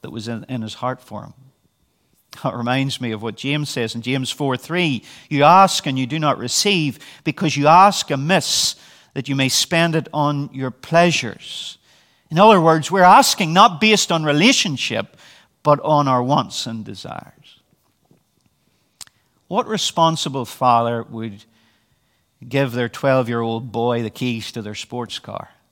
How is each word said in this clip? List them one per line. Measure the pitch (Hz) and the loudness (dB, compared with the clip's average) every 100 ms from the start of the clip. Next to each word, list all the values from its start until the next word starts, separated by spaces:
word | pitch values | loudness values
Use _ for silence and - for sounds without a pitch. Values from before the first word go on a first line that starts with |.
that | - | -14
was | 117 110 | -12 -10
in, | 117 92 | -12 -10
in | 123 | -10
his | 110 | -10
heart | - 127 127 | -8 -8 -8
for | _ 107 | _ -18
him. | 107 - 131 _ _ _ _ _ _ _ _ - | -16 -20 _ _ _ _ _ _ _ _ _ -8
That | - | -8
reminds | 117 120 127 135 - | -6 -2 -2 -2 -4
me | 123 | -6
of | 110 | -6
what | 113 101 | -8 -8
James | 135 147 147 | -6 -4 -4
says | - 117 | -4 -6
in | 117 | -6
James | 113 131 131 | -4 -4 -4
four | - 139 127 | -4 -4 -4
three, | - 170 175 139 - - _ | -4 -2 -2 -2 -8 -20 _
"You | 143 | 2
ask | 143 180 190 - - | 6 8 6 2 -4
and | 131 | -4
you | 131 | -4
do | 156 | -2
not | 151 - | -2 -2
receive | 120 - 202 190 147 117 - - | -4 -2 0 0 -2 -6 -16 -10
because | - 147 175 139 | -8 -4 -4 0
you | 143 | 6
ask | 170 196 190 - | 8 6 4 -4
amiss | 135 147 190 - - - - - _ _ | -4 0 0 0 -2 -2 -6 -18 _ _
that | - 127 | -10 -6
you | 139 | -2
may | 147 | 0
spend | - - 170 170 | 0 0 0 0
it | 160 - | 0 -4
on | 160 147 143 143 | -2 -2 -2 -6
your | 135 131 | -8 -10
pleasures." | - - 165 175 151 117 - - - - - _ _ _ _ _ | -10 0 2 4 2 -6 -12 -16 -14 -14 -18 _ _ _ _ _
In | 156 | 4
other | 214 202 | 6 8
words, | 165 160 143 | 6 4 0
we're | 190 | 4
asking | 180 220 269 - 156 | 8 8 6 0 0
not | 170 208 165 | 4 4 4
based | 220 214 - | 2 2 2
on | 190 | -2
relationship, | 156 147 208 262 175 135 - 110 - _ - _ _ _ | 0 2 2 2 -2 -4 -6 -6 -8 _ -20 _ _ _
but | - 147 | 0 0
on | - 151 143 | 2 0 2
our | 127 | 0
wants | 123 147 190 - - | 0 -2 -2 -8 -10
and | 113 104 | -12 -12
desires. | 101 - - - _ _ _ _ _ _ _ _ _ _ _ _ _ _ _ _ _ - _ _ _ _ | -14 -14 -16 -18 _ _ _ _ _ _ _ _ _ _ _ _ _ _ _ _ _ -20 _ _ _ _
What | 190 - | -6 -4
responsible | 220 - - 165 160 - 135 120 | -4 -4 0 0 0 -4 -6 -8
father | - 131 117 117 117 | -2 2 4 2 -4
would | 117 117 113 101 _ _ _ _ _ _ _ _ _ _ 123 | -8 -12 -12 -14 _ _ _ _ _ _ _ _ _ _ -6
give | 135 139 | -2 -2
their | 120 117 | -2 -6
twelve-year-old | - 139 131 117 120 113 113 120 | -2 0 2 0 -4 -4 -6 -6
boy | 107 120 120 | -4 -2 -2
the | 113 | -4
keys | - 127 117 107 | -6 -6 -6 -8
to | - | -12
their | 104 | -12
sports | 104 - 120 113 - | -12 -12 -12 -10 -12
car? | - 104 - _ _ | -12 -14 -14 _ _